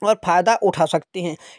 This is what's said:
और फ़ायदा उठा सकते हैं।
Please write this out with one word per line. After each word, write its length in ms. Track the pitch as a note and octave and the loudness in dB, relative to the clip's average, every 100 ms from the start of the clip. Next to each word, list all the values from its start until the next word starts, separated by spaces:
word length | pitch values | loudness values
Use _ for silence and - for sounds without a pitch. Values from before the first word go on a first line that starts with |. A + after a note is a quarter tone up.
और 120 | G#3 A3 | -2 -2
फ़ायदा 380 | F#3 F3 F3+ A3+ | 0 2 2 2
उठा 280 | G3+ E3+ D#3+ | 0 0 0
सकते 340 | D#3+ - F#3+ | -2 -4 -8
हैं। 160 | F3 D3 - | -8 -8 -16